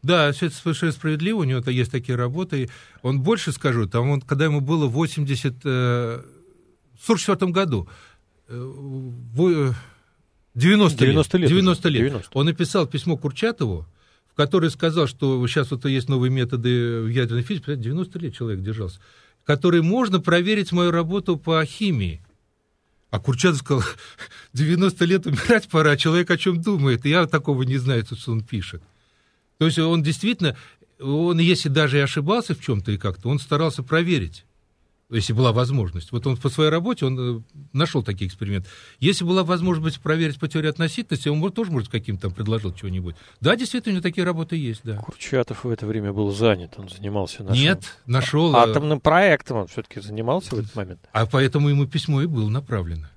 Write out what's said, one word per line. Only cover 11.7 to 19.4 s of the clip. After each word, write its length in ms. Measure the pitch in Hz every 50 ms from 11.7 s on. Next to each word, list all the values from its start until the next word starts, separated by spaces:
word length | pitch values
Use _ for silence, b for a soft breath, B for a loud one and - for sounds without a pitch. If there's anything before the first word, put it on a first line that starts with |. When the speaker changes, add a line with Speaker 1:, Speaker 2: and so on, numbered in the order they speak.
| 175 - -
Speaker 2:
уже. 100 | 170 147
Speaker 1:
лет. 100 | 120 117 139
Speaker 2:
Девяносто. 280 | 143 107 90 - -
Speaker 1:
Он 80 | 131 143
написал 400 | 165 165 - 175 - - 196 160
письмо 280 | - - 147 - 170 160
Курчатову, 720 | - - 147 - - - 226 226 - 147 110 92 82 80 - _ _ _ _ _ _ _
в 60 | _ _
которое 340 | - 147 143 170 190 165 160
сказал, 380 | - - - 165 156 175 156
что 380 | 123 - - 151 135 131 127 123
щас 240 | 120 - 151 139 -
вот 140 | 147 123 -
есть 240 | 143 135 131 123 -
новые 220 | 135 127 123 127
методы 680 | 131 131 123 120 - 127 113 123 123 123 120 120 117 117 113
в 40 |
ядерной 360 | 113 117 131 123 113 117 123 120
физике. 220 | - 208 160 -
Представляете, 180 | - 147 135 110 117
девяносто 300 | 139 175 185 180 - 180
лет 140 | 170 139 -
человек 280 | - 123 113 104 95
держался. 380 | 95 104 110 110 104 90 92 - b b b b b b b b